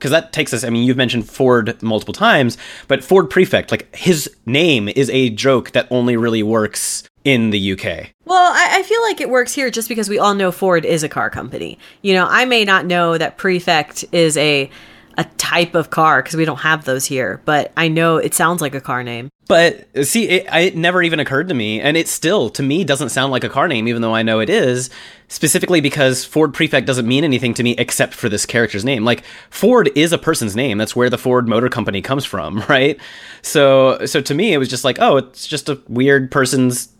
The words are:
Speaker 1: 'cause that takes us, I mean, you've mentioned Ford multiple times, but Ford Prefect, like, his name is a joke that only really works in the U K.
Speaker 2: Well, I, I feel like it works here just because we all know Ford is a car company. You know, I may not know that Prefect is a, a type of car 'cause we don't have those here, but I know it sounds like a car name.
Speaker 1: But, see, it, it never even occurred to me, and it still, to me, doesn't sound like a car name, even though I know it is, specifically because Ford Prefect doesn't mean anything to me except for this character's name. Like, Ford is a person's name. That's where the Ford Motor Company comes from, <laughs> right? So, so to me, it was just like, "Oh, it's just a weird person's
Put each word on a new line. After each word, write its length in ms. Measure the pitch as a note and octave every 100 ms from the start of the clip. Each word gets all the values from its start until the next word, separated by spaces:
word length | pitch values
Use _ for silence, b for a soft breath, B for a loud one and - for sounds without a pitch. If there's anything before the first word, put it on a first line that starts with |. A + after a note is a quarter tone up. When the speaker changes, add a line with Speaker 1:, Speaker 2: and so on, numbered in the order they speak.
Speaker 1:
'cause 100 | C#3
that 220 | D#3 -
takes 200 | - C#3+
us, 120 | A#2+
I 40 | A#2
mean, 120 | A#2
you've 140 | B2 B2+
mentioned 340 | B2 A#2+ G#2
Ford 500 | - C3 A#2+ A2 -
multiple 320 | A2+ G#2+ -
times, 460 | - A3 F3 B2 - B B B
but 160 | C3+
Ford 260 | - F#3+ E3+
Prefect, 400 | F#3 F#3 A2 -
like, 240 | A2 -
his 340 | - - D#3+ - _
name 440 | - C3+ E3+ B2+ G2+
is 200 | C3 C3+
a 200 | C3 B2+
joke 400 | G#2+ C3+ B2+ -
that 160 | B2+ -
only 280 | B2 B2 A#2
really 260 | A#2 A2+
works 640 | G#2+ A2 G#2+ - - - - _
in 280 | C#3+ B2+ A2
the 80 | G#2
U 160 | G2 F#2+
K. 340 | F#2+ D#2+ D2+ _
Speaker 2:
Well, 280 | - F#4 F4+
I, 280 | D4 F4 F#4+
I 20 |
feel 180 | F#4+ A4+
like 180 | A4+ F#4
it 100 | B3+
works 240 | B3+ A#3+
here 160 | - B3+
just 180 | A3+ A3
because 200 | A3+ G3
we 100 | G3+
all 160 | G3+
know 160 | G3+ F#3+
Ford 340 | F3 F#3+ E3+
is 200 | D#3 D#3+
a 40 | D3+
car 220 | - G#2+
company. 480 | - A2 - D#2+ - B B
You 120 | G3+
know, 120 | F#3 F3
I 160 | A3
may 200 | B3+ A#3
not 220 | G3+ F#3+ F3
know 300 | F3 E3+ E3
that 200 | D#3 -
Prefect 680 | F#3+ F3+ F3+ D#3 D3 - -
is 260 | F3 E3 D3
a, 320 | D3+ C#3+ C3+ B B B B -
a 80 | C3+ -
type 380 | - E3 E3+ E3+
of 140 | D3+
car 300 | - D#3+ C3+
'cause 140 | -
we 100 | D#3+
don't 120 | D#3+ C3
have 260 | D#3 D#3+
those 200 | D3+ C3
here, 360 | - C3+ G#2+ G2+
but 260 | - D3 - -
I 100 | E3
know 300 | D#3+ E3 D#3+
it 180 | -
sounds 260 | - E3+ F3
like 140 | D3
a 60 | C3+
car 240 | - B2
name. 240 | B2 A#2 C3 _ -
Speaker 1:
But, 400 | E3+ E3+ - - - C#3+
see, 200 | A#3 F3
it, 200 | F3+ -
it 240 | D#3+ F3+
never 280 | D#3+ E3+ F3+
even 180 | E3+ D#3+
occurred 280 | C3+ C3+ F3+
to 60 |
me, 240 | C#3 G#2+ G#2+
and 200 | C#3+ D#3+
it 100 | E3
still, 400 | - D#3 G#3 -
to 140 | -
me, 200 | C3+ D#3
doesn't 280 | D#3 C3+ C#3+
sound 200 | C3+ C3+
like 140 | B2+
a 60 | A#2
car 180 | C3+ F3
name, 180 | A#2+ A2+
even 120 | A#2
though 140 | A2+
I 80 | A2+
know 180 | A2+ A2
it 80 | A2
is, 400 | G#3+ C3+ B2 B2+ B B B B
specifically 540 | - D#3 F3+ F3+ F3
because 420 | C#3+ D3+ C3 B2+
Ford 300 | - D3+ D#3
Prefect 320 | C3 D#3 C#3 B2
doesn't 200 | B2+ A2+
mean 180 | C3+
anything 280 | D#3 B2 B2
to 80 | A2+
me 100 | A#2+ A#2
except 380 | B2 - -
for 160 | - A#2+
this 160 | G2+ -
character's 400 | A#2 A2+ G2+ A#2
name. 180 | B2+
Like, 180 | A2+ A2+ B B B
Ford 400 | - G3+ B3 -
is 200 | C#3+ E3
a 40 | E3
person's 380 | - D#3+ A2 G#2
name. 220 | C3+ G#2
That's 180 | A2 A#2+
where 140 | B2
the 80 | A#2
Ford 280 | C3 B2+ A#2
Motor 220 | A#2 B2
Company 320 | A#2+ G#2+ G2
comes 240 | F2+ C#3
from, 360 | - G2 D#2 G#2
<laughs> 80 | G#2
right? 280 | C3+ C#3 D#3 B B B B
So, 640 | - D3+ C#3 C3+ C3 - B2
so 160 | D#3
to 120 | C3+
me, 200 | D3 A3
it 40 | D3+
was 100 | C3
just 140 | B2+
like, 120 | C3+ B2
"Oh, 200 | A#3 C3+
it's 280 | C3 - -
just 220 | D3+ -
a 100 | C#3 -
weird 420 | A#2+ C3+ C#3 C3
person's 580 | C#3+ B2+ C3+ B2+ B2 -